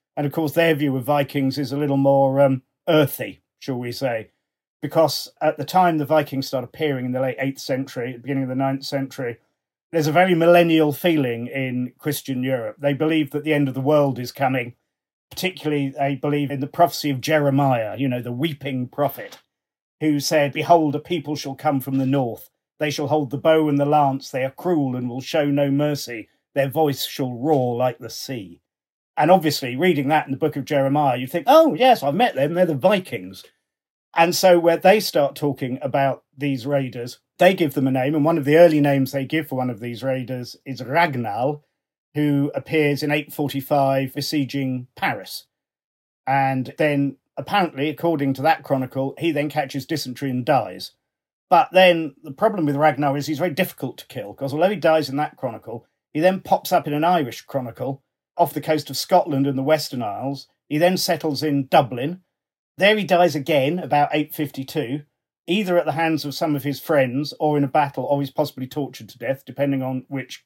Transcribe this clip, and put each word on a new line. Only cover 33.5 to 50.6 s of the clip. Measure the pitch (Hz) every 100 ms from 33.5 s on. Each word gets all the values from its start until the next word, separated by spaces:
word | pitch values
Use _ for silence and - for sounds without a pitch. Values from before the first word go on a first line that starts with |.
| _ _ _ _ _ _ 165
And | 170 -
so | 185 175
where | 165 160
they | 185 214
start | - 160 139 -
talking | 147 135 131 131
about | 143 143 139 - _ 135
these | 143 131 123
raiders, | 143 131 123 123 - _ -
they | 180
give | 185 156
them | 143 131
a |
name. | 131 131 156
And |
one | 147 170
of | 139
the | 156
early | 175 151
names | 143 139 131
they | 139 131
give | 156 151
for | 127
one | 123
of | 107
these | 120 113
raiders | 131 131 123 127 120 - 139
is | 117
Ragnall, | 113 151 170 120 110 104 135 147 _ _ _ _ _
who | 151 147 143 143
appears | - - 160 147 143
in | 147
eight | 151 151
forty-five | - 139 139 - 143 135 135 135
besieging | 147 139 156 131 139 131 127 127 -
Paris. | 180 107 92 - - _ _ _ _ _ _ _ -
And | 135 135 131 123 -
then, | 151 143 139 - _ -
apparently, | 139 202 170 139 156
according | 143 170 156 139 131
to |
that | 156 160
chronicle, | - 135 127 135 135 -
he | 165
then | 147 147
catches | 156 139 139 -
dysentery | 156 131 - 139
and | 127 123
dies. | 135